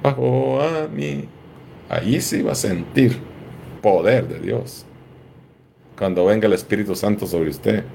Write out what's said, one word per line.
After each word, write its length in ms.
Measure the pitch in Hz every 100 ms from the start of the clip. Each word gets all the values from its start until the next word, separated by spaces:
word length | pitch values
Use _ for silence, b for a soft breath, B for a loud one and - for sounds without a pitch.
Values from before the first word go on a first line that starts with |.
bajó 580 | 143 131 127 127 135 131
a 260 | 151 160 156
mí". 420 | 139 147 143 - - - - - - -
Ahí 320 | 82 87 147
sí 220 | - -
va 120 | -
a 20 | -
sentir 640 | 107 87 82 - 127 - - - - - - -
poder 460 | - 90 90 123 123
de 120 | 82
Dios 460 | 85 117 131 - - - - - - - - _ _ _ _ -
cuando 280 | 98 90 92
venga 220 | 107 107
el 60 |
Espíritu 400 | 92 - 104 104
Santo 320 | 92 104 104 92
sobre 240 | 85 80
usted. 360 | 73 107 104 -